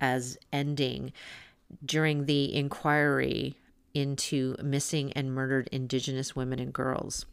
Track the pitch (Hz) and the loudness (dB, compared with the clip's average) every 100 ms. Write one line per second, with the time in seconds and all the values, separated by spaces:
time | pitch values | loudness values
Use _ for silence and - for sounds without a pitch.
0 | 135 127 123 - - 139 143 143 131 131 | 0 0 -2 -8 -6 -2 0 0 0 -2
1 | 135 - - - - _ - - 139 151 | -8 -12 -16 -18 -20 _ -20 -12 -2 2
2 | 156 147 143 143 139 - 139 - 151 147 | 4 4 4 4 2 2 0 0 2 4
3 | 147 135 131 - 135 - _ _ _ 147 | 4 4 2 0 -4 -6 _ _ _ -2
4 | 139 139 - 143 131 - 143 139 - 156 | 0 -2 0 0 0 -2 0 0 0 0
5 | 139 - 135 131 131 135 120 131 127 131 | 0 -2 -2 0 2 0 0 -4 -2 0
6 | 139 131 131 135 127 127 127 131 131 - | 0 -2 -4 -4 -2 -2 -4 -2 0 -2
7 | - - - | -4 -8 -10